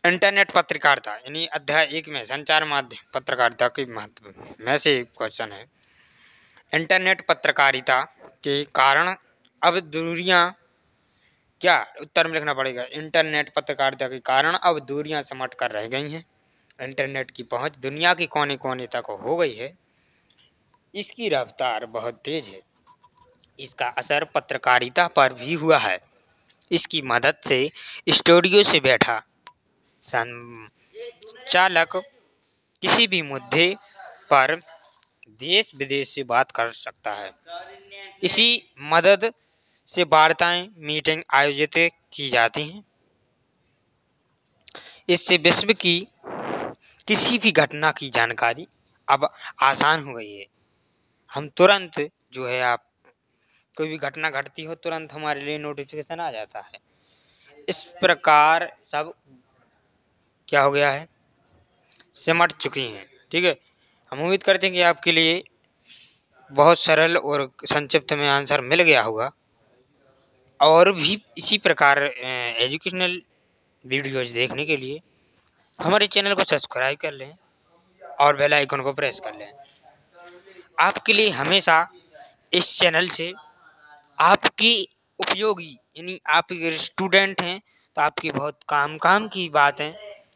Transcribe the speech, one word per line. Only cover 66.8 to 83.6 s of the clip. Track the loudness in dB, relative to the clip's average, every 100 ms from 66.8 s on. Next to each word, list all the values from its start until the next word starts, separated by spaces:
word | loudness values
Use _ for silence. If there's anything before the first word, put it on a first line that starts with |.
| 4 4 4 2
और | 0 -4 -4 -8 -2
संक्षिप्त | -2 2 0 0
में | -2 0
answer | 0 0 -2
मिल | 0 2
गया | 4 4
होगा। | 2 -4 -6 _ _ _ _ _ _ _ _ _ _ _ _ _
और | 6 6 6
भी | 4 -2 -2 _ -2
इसी | 2 2
प्रकार, | 2 4 4 4
अ, | 0 -4 -8 -6 -6 -2
educational | -2 -2 -6 -4 -4 -4 _ _ _ _ _ _ -6
videos | -6 -4 -6 -4
देखने | -2 -2 -4 -4
के | -4
लिए | -4 -12 _ _ _ _ _ _ _ -6
हमारे | 0 2 2
channel | 2 0
को | 0
subscribe | 0 0 -2 -4 -4 -4
कर | -10
लें | -10 -18 -20 _ _ _ _ _ _ -20 2
और | 2 4
bell | 2
icon | 2 0 -2
को | -4
press | -4 -4 -4
कर | -10
लें। | -14 -20 -20 -20 _ _ _ _ -20 -20 -20 -20 -20 -12 0
आपके | 0 0 2
लिए | 4 4
हमेशा | 2 0 2 4 2 2 -10 _ -20 -20 _ _
इस | 2 4 4
channel | 4 2 0
से | -2 -4 -12 -20 _